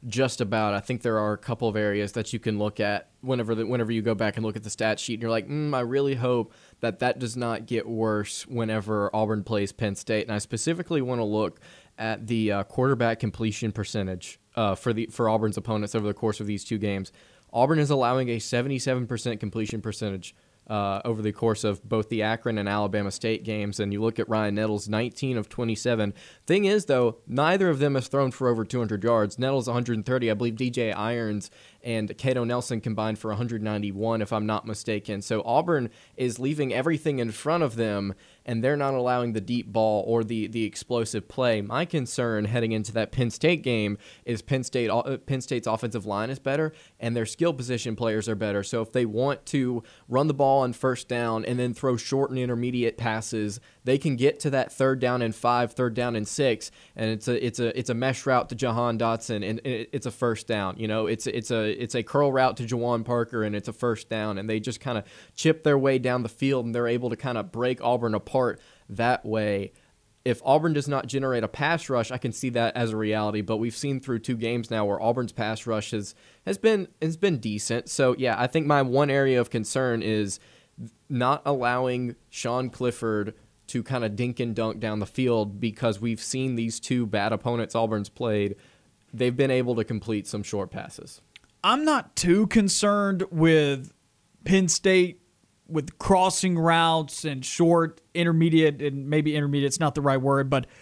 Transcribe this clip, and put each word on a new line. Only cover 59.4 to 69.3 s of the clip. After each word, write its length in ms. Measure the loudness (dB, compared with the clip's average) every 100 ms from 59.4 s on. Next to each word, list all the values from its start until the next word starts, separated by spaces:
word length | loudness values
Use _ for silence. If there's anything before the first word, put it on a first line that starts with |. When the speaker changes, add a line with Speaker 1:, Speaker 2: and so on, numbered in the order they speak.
| -4
Speaker 1:
and 100 | -4 -4
it, 240 | -6 -6
it's 140 | -6 -6
a 60 |
first 340 | -2 -2 -2 -2
down. 300 | -2 -2 -4
You 80 | -2
know, 200 | 0 0
it's, 180 | -2 -2
it's 240 | -4 -2
a, 220 | -2 0
it's 220 | -2 -4
a 80 | -4
curl 280 | -2 2 2
route 280 | 4 2 0
to 60 |
Juwan 380 | -4 -2 0 -2
Parker, 420 | 0 -2 -2 -2
and 120 | -2 -2
it's 100 | -6
a 60 |
first 380 | -4 -2 -2 -4
down, 260 | -4 -4 -4
and 120 | -2
they 120 | -4
just 180 | -4 -8
kinda 260 | -4 -6 -6 -16 -20
chip 300 | 0 2 4
their 140 | 4 4
way 200 | 4 2
down 240 | 2 0
the 60 | -2
field, 380 | -2 0 0 0
and 80 |
they're 120 | -2 0
able 220 | 0 -2
to 80 | -4
kinda 260 | -4 -4
break 400 | -6 -2 -2 0
Auburn 320 | 0 0 0
apart 460 | -2 0 0 0 -2 -12 _ _
that 340 | -2 0 0
way. 480 | 0